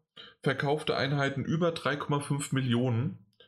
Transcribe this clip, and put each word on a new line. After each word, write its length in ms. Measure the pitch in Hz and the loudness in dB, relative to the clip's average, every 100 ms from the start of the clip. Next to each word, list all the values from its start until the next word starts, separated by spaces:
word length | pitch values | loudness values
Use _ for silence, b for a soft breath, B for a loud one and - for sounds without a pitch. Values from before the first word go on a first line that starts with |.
| _ - B B | _ -20 B B
verkaufte 560 | 147 131 139 151 - - | -2 0 0 0 0 0
Einheiten 480 | 135 143 139 135 - | 0 2 0 0 -2
über 260 | 160 170 | 2 0
drei 240 | 165 131 147 | 0 -2 -2
Komma 240 | - 143 | 0 -2
fünf 320 | 147 143 - | 0 -4 0
Millionen, 760 | 135 131 117 127 117 143 - - _ | 0 2 2 2 0 -2 -6 -16 _